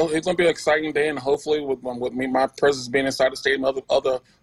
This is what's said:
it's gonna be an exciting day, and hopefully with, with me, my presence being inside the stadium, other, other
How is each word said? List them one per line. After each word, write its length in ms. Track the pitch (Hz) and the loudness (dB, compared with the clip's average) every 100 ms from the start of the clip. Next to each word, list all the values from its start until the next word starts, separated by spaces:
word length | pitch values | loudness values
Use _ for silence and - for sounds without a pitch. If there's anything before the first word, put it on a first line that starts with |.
| 160 | 4
it's 140 | 156 170 | 0 0
gonna 100 | 180 | 2
be 80 | |
an 60 | 175 | 2
exciting 420 | - - 151 156 | 2 0 0 0
day, 160 | 143 151 | 0 0
and 80 | 143 | -2
hopefully 440 | 127 147 151 151 | 0 0 0 -2
with, 180 | 143 127 | 0 -4
with 300 | 123 120 123 | -6 -6 -4
me, 140 | 120 131 | -4 -2
my 220 | 131 135 | 0 0
presence 400 | - 143 139 123 | 2 2 2 0
being 180 | 135 135 | 0 0
inside 240 | 131 131 | 2 0
the 60 | 135 | 0
stadium, 280 | 139 139 | -2 0
other, 180 | 135 135 - | 0 -4 -2
other 300 | 139 135 131 - _ | 0 2 -2 -6 _